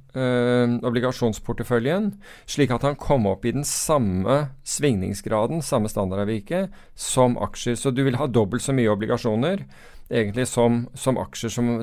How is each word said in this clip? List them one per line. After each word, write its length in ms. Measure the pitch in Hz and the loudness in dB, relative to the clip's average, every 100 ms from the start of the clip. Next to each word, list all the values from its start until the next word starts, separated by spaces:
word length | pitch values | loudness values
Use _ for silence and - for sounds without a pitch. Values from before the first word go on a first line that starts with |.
| - | -10
eh, 640 | 131 127 123 123 123 120 120 | -4 0 2 4 4 2 2
obligasjonsporteføljen, 1300 | 123 120 127 - 117 101 - 117 117 120 123 185 208 - - - - | 0 0 0 0 -2 -2 -6 -6 0 0 2 0 -2 -6 -18 -20 -8
slik 260 | - 127 | 2 2
at 120 | 117 | 2
han 140 | 139 143 | 0 -2
kom 280 | - 139 104 | 0 2 2
opp 180 | 95 120 | 2 -2
i 80 | 135 | -2
den 80 | |
samme 840 | 147 - - 151 104 92 95 139 143 - - | -4 -4 0 2 2 0 2 0 0 -8 -10
svingningsgraden, 1000 | - 143 101 95 98 107 107 117 160 | -2 2 2 -2 -6 -2 0 0 -2
samme 240 | - 127 107 | -2 -2 0
standardavviket, 800 | 107 95 98 104 110 - 175 190 - - - | -2 -2 -2 -2 -4 -4 -4 -4 -10 -20 -12
som 420 | - 131 127 117 | -4 2 4 2
aksjer. 400 | 104 - 120 117 | -4 -4 -4 -2
Så 140 | 139 131 | -2 0
du 80 | |
vil 140 | 139 123 | 0 0
ha 100 | 151 | 2
dobbelt 340 | 120 98 123 | 2 2 0
så 120 | - 135 | 0 2
mye 160 | 110 | 2
obligasjoner, 720 | 101 113 120 117 110 151 196 135 - - - - | 2 0 -2 0 0 0 -2 -6 -18 -20 -12 -2
egentlig, 400 | 120 104 113 131 | 0 0 0 -2
som, 420 | 120 120 120 120 | 2 4 2 -2
som 240 | - 131 123 | -4 -2 -2
aksjer 320 | 92 - 113 | -4 -6 -6
som, 220 | 120 120 117 | -2 0 -2